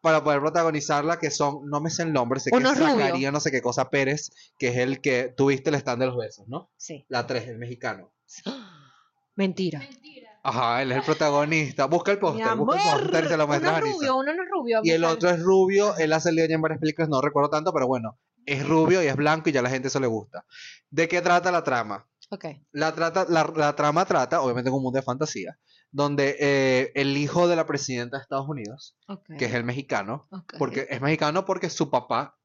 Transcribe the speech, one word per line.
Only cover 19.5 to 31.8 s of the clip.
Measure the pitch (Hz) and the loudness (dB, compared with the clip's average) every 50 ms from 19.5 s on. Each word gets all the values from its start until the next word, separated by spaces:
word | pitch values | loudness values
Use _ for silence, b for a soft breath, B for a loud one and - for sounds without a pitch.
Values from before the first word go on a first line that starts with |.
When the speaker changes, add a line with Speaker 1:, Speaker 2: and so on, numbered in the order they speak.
Speaker 1:
y | 143 | 2
ya | 135 | 2
a | 120 | 2
la | 123 | 0
gente | 131 131 127 135 | -2 -2 -4 -2
eso | - 139 | -2 0
le | 135 | 0
gusta. | 120 113 110 107 _ - 90 - B B B B B B B B _ | 0 -2 -2 -6 _ -16 -18 -18 B B B B B B B B _
¿De | - 139 165 165 | -2 -2 0 0
qué | 175 180 | 0 0
trata | 170 180 175 175 175 185 180 | 2 4 4 4 4 2 0
la | 170 - | 0 0
trama? | 147 131 120 113 107 104 98 - _ _ _ - _ | 0 -2 -2 -2 -4 -8 -12 -12 _ _ _ -16 _
Speaker 2:
Ok. | - 190 - 165 143 139 _ _ _ | -14 -12 -12 -14 -14 -14 _ _ _
Speaker 1:
La | 143 143 160 156 | -2 -2 -2 0
trata, | 160 165 165 160 190 170 160 | 0 -2 0 0 0 0 2
la, | 170 160 156 151 165 | 2 2 2 2 0
la | 156 151 147 147 | 0 0 0 2
trama | - 147 147 147 165 190 | 2 0 2 2 2 0
trata, | - 196 156 127 123 - 165 | 2 2 0 2 2 0 0
obviamente | 139 127 120 127 120 131 | 0 0 0 0 0 0
en | 131 | 0
un | 139 131 | 0 -2
mundo | 127 123 135 | -2 -2 -2
de | 131 | -2
fantasía, | - 123 135 156 151 - 110 92 85 - _ b b b b b b | -2 -4 -4 -4 -6 -6 -10 -10 -12 -14 _ b b b b b b
donde, | - 139 143 143 143 139 139 139 139 - | -4 -2 -2 0 2 0 0 0 0 0
eh, | 147 143 139 135 135 131 131 127 135 127 - | 0 2 2 4 4 4 4 2 2 0 -2
el | 139 139 139 139 | -2 0 0 0
hijo | 143 147 143 - 175 175 175 | 0 -2 -2 2 2 2 4
de | 175 | 4
la | 165 160 | 2 0
presidenta | 165 151 143 139 - 127 123 120 120 135 | 0 -2 -4 -4 -4 -6 -6 -6 -6 -8
de | 139 123 | -10 -8
Estados | _ 143 135 135 139 | _ -6 -6 -4 -6
Unidos, | 156 135 110 101 120 147 - - _ _ _ - | -8 -8 -8 -10 -12 -14 -18 -20 _ _ _ -16
Speaker 2:
Ok. | 202 190 _ _ 160 143 | -16 -16 _ _ -8 -6
Speaker 1:
que | 139 | -4
es | 117 110 | -2 -2
el | 123 117 | -4 -4
mexicano, | 120 123 135 135 _ 139 110 101 101 120 147 - _ | -4 -6 -6 -6 _ -4 -4 -4 -4 -8 -10 -12 _
Speaker 2:
Ok. | - 190 - _ - - | -18 -18 -18 _ -6 -4
Speaker 1:
porque | 147 127 - 135 131 - | -4 -4 -2 -6 -6 -6
es | - 127 131 | -6 -4 0
mexicano | 143 160 151 160 151 151 185 190 | 0 0 2 0 0 0 0 -2
porque | 190 190 180 - 175 | -2 -4 -2 -2 -6
su | - - | -2 -2